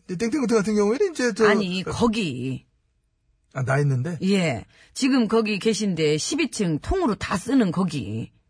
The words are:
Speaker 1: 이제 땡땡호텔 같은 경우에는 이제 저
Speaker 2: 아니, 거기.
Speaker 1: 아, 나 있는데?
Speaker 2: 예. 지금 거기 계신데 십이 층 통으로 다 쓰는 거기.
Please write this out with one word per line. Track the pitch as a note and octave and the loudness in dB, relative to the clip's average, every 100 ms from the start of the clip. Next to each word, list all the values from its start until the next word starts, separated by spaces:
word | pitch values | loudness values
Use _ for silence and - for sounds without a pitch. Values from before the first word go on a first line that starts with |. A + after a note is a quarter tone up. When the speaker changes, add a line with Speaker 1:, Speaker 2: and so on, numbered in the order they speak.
| - | -10
Speaker 1:
이제 | F3 | -6
땡땡호텔 | A3+ D4 A3 A3+ | -2 -2 2 2
같은 | G3+ G#3 | 2 2
경우에는 | G3+ B3+ G4+ | 2 2 0
이제 | D4+ B3 | 0 -2
저 | G#3+ G#3+ | 2 4
Speaker 2:
아니, | G#3+ F#3 F#3 F3 | 4 0 -4 -4
거기. | - A#3 A3 F3 B2 C3 B2+ _ _ _ _ _ _ _ _ _ | 0 0 2 -2 -4 -6 -8 _ _ _ _ _ _ _ _ _
Speaker 1:
아, | C#3 | -6
나 | B2+ C#3 | 0 2
있는데? | C#3+ C3 D#3 D#3+ | 2 0 -2 -2
Speaker 2:
예. | F#3 G3 E3 A2+ - _ - | 0 2 0 -2 -10 _ -16
지금 | - C4 C4+ G#3+ | -4 0 2 2
거기 | A3+ G#3+ G3+ | 2 0 0
계신데 | A3 G#3+ G#3 D#3+ D3+ D3+ | 0 0 0 0 2 2
십이 | - D#4 D4+ | 0 -2 -2
층 | - F3+ D3 | -2 -2 -2
통으로 | - F#4+ D4 F#3+ | -2 0 0 -2
다 | - F#3+ | -4 -6
쓰는 | - C4+ G3 | 0 2 2
거기. | D#3+ F#3 D3+ G2 A2 - _ | 0 -2 -2 -6 -8 -10 _